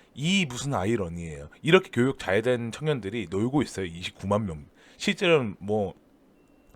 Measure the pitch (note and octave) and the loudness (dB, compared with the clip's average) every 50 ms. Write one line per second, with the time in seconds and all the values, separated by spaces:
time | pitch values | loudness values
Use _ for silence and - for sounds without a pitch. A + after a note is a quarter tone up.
0 | _ _ _ C#3 C#3+ F3 G3 G3 F3 B2+ B2 A#2+ B2+ C#3+ C3+ F#2+ F#2 G#2+ A#2+ G#2+ | _ _ _ -4 -2 2 2 2 2 0 -4 -6 -4 -2 -2 0 2 0 0 0
1 | F#2 E2 E2+ E2+ E2+ D#2+ D2+ C#2 D2 - - - - D3+ E3+ F#3+ F#3 - - A#2+ | -2 -4 -6 -8 -10 -10 -10 -12 -14 -16 -16 -4 4 6 6 6 6 4 2 2
2 | B2 C3+ - - - F#2 F#2+ G#2+ A2 B2 B2+ A#2 A#2 A2+ G#2+ - D3+ D#3 D3 B2 | 2 2 2 -2 0 2 2 2 4 2 2 0 -2 -6 -6 -4 -2 -2 -2 -2
3 | F#2+ G2 A2 A#2+ F#2+ D#2+ F#2 G2 A2+ B2+ C#3 D3+ A#2 - - F#2+ F#2+ F2 E2 F2 | -4 -4 -6 -6 -6 -4 -2 0 0 2 2 0 0 0 -2 -6 -6 -6 -8 -10
4 | F2 - - - - F#2+ G2+ G#2+ A2 F#2 D#2 D2+ C#2 - _ _ - - - - | -10 -12 -10 -8 -2 0 0 0 0 -2 -6 -10 -12 -18 _ _ -20 -20 -14 -4
5 | - G#3 F#3 - G3+ F3 E3 D3 B2 G#2 F2 - F#2 G2+ G#2+ A2 G2 F2 - - | -2 -2 -2 0 4 4 4 4 4 0 -6 -8 -4 -2 -2 -2 -2 -4 -6 -12
6 | _ _ _ _ _ _ _ _ _ _ _ _ _ _ - | _ _ _ _ _ _ _ _ _ _ _ _ _ _ -20